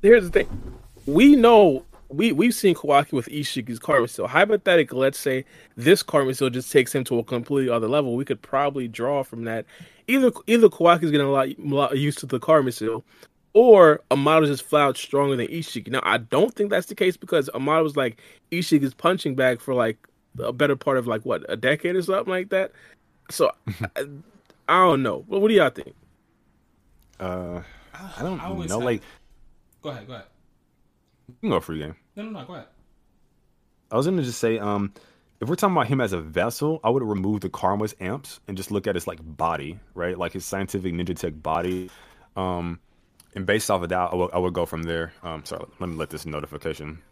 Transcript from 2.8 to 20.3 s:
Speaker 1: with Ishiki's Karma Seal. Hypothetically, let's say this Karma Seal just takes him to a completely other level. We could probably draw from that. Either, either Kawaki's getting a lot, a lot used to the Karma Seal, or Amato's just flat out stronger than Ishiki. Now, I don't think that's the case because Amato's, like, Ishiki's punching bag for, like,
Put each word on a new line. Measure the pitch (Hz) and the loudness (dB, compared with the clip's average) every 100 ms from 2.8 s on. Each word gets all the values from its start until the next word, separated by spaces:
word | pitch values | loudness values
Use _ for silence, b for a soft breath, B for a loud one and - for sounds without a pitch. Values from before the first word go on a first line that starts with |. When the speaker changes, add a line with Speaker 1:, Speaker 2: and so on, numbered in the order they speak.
| 147 143 147 | 2 2 2
Speaker 1:
with | 135 - | -4 -6
Ishiki's | 147 143 131 117 113 | -8 -6 -8 -8 -10
Karma | - 139 117 | 0 0 0
Seal. | - 90 | -4 -2
Hypothetically, | 147 208 214 - 175 139 127 | 0 2 2 2 2 2 0
let's | 135 139 | -2 -2
say | 143 131 - b b - | -4 -4 -8 b b -2
this | 123 202 | 2 2
Karma | - 151 135 | 2 0 0
Seal | 131 131 | 0 -2
just | 127 - | -2 0
takes | 143 123 | 2 2
him | 139 127 | -4 -2
to | 120 | -4
a | |
completely | 117 123 120 139 131 | -2 -6 -2 -2 0
other | 117 110 | -2 0
level. | 147 139 120 | -2 -2 -4
We | 139 | -4
could | 139 | -8
probably | - 135 143 139 120 | -4 -2 -2 -4 -10
draw | 113 120 143 | -6 -4 -4
from | 131 117 117 | -6 -10 -8
that. | 113 110 b b b - | -8 -10 b b b -2
Either, | 269 254 - - | 2 2 0 0
either | 233 214 | 6 6
Kawaki's | - 170 170 165 | 6 4 4 2
getting | 147 139 | 0 2
a | |
lot, | 139 135 | 0 0
a | - | -4
lot | 156 139 139 139 | -4 0 0 0
used | 147 139 | -2 -4
to | 131 | -6
the | 127 | -6
Karma | - 156 131 | 2 4 4
Seal, | 117 110 113 - b b _ _ | -4 -6 -6 -10 b b _ _
or | 208 247 202 165 151 _ | 6 10 12 10 8 _
Amato's | 139 139 160 151 | 0 4 4 4
just | 139 | -2
flat | - 151 | 0 2
out | 143 - | 2 0
stronger | - 139 143 131 | -2 0 0 0
than | 117 | -4
Ishiki. | 165 156 120 104 | -6 -8 -10 -6
Now, | 127 | -4
I | - 113 | 0 0
don't | 113 131 220 | 2 0 0
think | - 208 | -2 -2
that's | 190 175 | -2 -4
the | - | -2
case | 185 180 | -2 -2
because | - 170 135 | -2 -2 -2
Amato's, | 117 135 160 160 143 | -4 0 2 2 0
like, | 131 113 b b _ | -4 -6 b b _
Ishiki's | 170 170 151 139 | -6 0 2 0
punching | - 165 185 151 131 | -2 -2 -2 -4 0
bag | 127 120 | 0 0
for, | - | -4
like, | 127 113 110 _ _ _ | -2 -2 -4 _ _ _